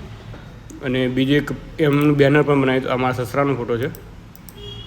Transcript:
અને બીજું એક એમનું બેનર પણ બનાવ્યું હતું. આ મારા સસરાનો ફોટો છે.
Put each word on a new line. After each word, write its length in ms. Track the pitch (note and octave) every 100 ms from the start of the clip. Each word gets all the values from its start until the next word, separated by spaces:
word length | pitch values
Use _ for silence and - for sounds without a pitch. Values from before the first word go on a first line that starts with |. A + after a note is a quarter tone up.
| - - - - - - - -
અને 240 | C3+ B2+ B2+
બીજું 280 | B2+ C3 D3
એક 140 | D3 C3 - -
એમનું 380 | D3+ C#3+ D3 C#3+
બેનર 240 | C#3 D3
પણ 200 | C#3+ C#3+
બનાવ્યું 200 | C3 C3
હતું. 120 | C3
આ 20 | B2+
મારા 280 | B2+ B2
સસરાનો 320 | A#2+ C#3 C#3+ A#2+
ફોટો 220 | A#2+ A#2
છે. 120 | D3 F3 - - - - - - - -